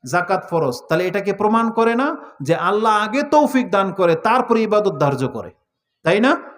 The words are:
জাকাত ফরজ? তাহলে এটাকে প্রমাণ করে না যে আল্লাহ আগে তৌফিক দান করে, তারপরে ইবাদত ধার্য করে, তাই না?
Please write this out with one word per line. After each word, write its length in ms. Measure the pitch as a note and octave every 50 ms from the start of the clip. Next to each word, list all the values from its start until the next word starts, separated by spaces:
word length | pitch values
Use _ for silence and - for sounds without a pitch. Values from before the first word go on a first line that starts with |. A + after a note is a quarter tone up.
| - C3
জাকাত 380 | C#3+ F3 F3 - F#3+ - - -
ফরজ? 260 | F3 E3 D3+ C3 B2 - - -
তাহলে 180 | D#3+ E3+ F3+
এটাকে 260 | F#3 E3+ G3+ F#3+ G3+ G3
প্রমাণ 380 | G3 G#3+ G#3+ A3 A3+ A#3 A3+
করে 240 | A3 A3+ A3+ A3+ A#3
না 200 | A#3+ C4+ D4 D#4+ - - - - _
যে 140 | C#3+ C#3 E3
আল্লাহ 480 | - E3 F3+ G3+ G#3 A3 A3+ G#3+ G#3 G#3
আগে 200 | G#3+ G#3+ C#4 D4
তৌফিক 480 | D4 D#4 D4+ D4 - - C4 B3 F3
দান 200 | G#3 G3 G3 F#3+
করে, 240 | - - F#3 E3+ E3
তারপরে 460 | D#3+ - A3 A#3 C4 B3 - A#3 A3+
ইবাদত 380 | A3 G#3+ G#3+ G#3+ G3+ G3 E3 C#3
ধার্য 280 | D3 C#3+ C3+ A#2+ C3
করে, 240 | A#2+ - A2+ F#2+ F2+ - _ _ _ _ _ _ _ _ _ _
তাই 160 | D#3+ F3+ G#3+
না? 160 | A#3 C4+ E4 E4+ - - -